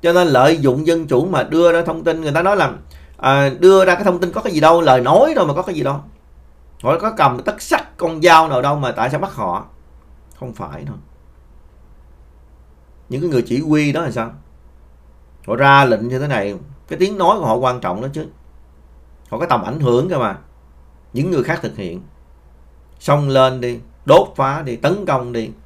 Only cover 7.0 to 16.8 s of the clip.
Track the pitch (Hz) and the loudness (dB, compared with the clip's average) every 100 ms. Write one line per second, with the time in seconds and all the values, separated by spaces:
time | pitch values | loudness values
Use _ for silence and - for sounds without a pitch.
7 | 214 214 139 123 - - - - - - | -2 0 0 0 -8 -8 -4 -4 -4 -6
8 | 170 160 170 165 160 131 139 147 135 - | -6 2 6 6 6 0 0 -2 -4 -4
9 | 120 147 190 - 101 90 - - - - | -4 -4 -6 -6 -6 -6 -8 -20 -20 -20
10 | _ - _ - 131 113 82 69 143 - | _ -20 _ -16 -16 -12 -14 -12 -14 -16
11 | - - - - - - - - - - | -18 -20 -20 -20 -20 -20 -20 -20 -20 -20
12 | - - - - _ _ - _ _ - | -20 -20 -20 -20 _ _ -20 _ _ -20
13 | - 131 170 135 120 120 156 151 147 143 | -12 -8 -2 -2 -2 -4 0 0 0 -2
14 | 165 120 113 - - - - - - _ | -4 -6 -8 -10 -20 -20 -20 -20 -20 _
15 | _ - _ - - 113 139 139 135 110 | _ -20 _ -20 -8 0 4 4 4 0
16 | 117 131 147 127 101 95 - - | -2 -6 -4 -4 -4 -8 -14 -20